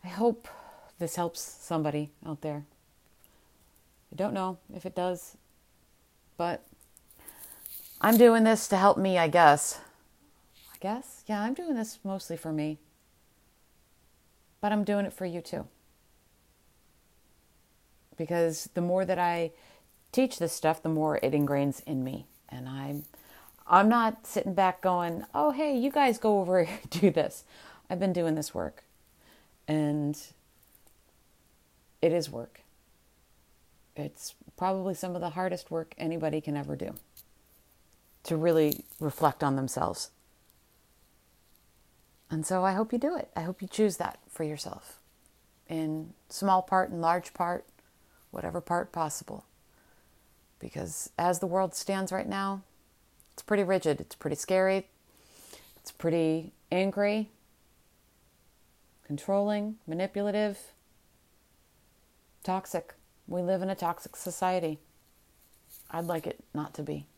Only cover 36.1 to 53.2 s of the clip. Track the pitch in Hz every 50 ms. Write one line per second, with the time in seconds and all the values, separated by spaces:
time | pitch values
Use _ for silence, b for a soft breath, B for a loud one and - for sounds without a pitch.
36.1 | 165 165 156 156 151 156 151 - 147 147 139 143 147 139 - - - - - _
37.1 | _ - - _ _ _ _ _ _ _ _ _ _ _ _ _ _ _ _ _
38.1 | _ _ _ - 170 156 156 175 165 160 156 151 - - - - - - 156 151
39.1 | - - 160 147 - - 151 139 135 135 135 127 - - - 90 - - - -
40.1 | _ _ _ _ _ _ _ _ _ _ _ _ _ _ _ _ _ _ _ _
41.1 | _ _ _ _ _ _ _ _ _ _ _ _ _ _ _ _ _ _ _ _
42.1 | _ _ _ _ 165 156 156 - 185 185 180 190 190 190 220 220 - 240 262 294
43.1 | 359 320 - - - - 160 170 185 - 190 185 - - 214 208 175 - 170 -
44.1 | - - - - - - 165 151 151 147 - - - - - - - - _ _
45.1 | _ _ _ _ _ _ _ _ _ _ _ - 156 160 160 156 156 156 160 165
46.1 | - _ _ _ - - 202 196 190 185 185 - 190 185 185 - 190 170 165 165
47.1 | 170 180 170 - - - 180 170 180 - - - _ - b b b b b b
48.1 | b b b b - - - - 160 175 170 - 175 175 - - - 175 160 151
49.1 | - - - - - 202 - _ _ _ _ b b b b b b b b b
50.1 | b b b b b b b _ _ _ - - - - - 165 156 - - -
51.1 | _ - 170 180 202 175 202 180 175 190 190 175 180 - - - 196 190 190 185
52.1 | 180 190 - - 196 196 196 196 196 190 - _ _ _ _ _ _ _ _ _
53.1 | _ _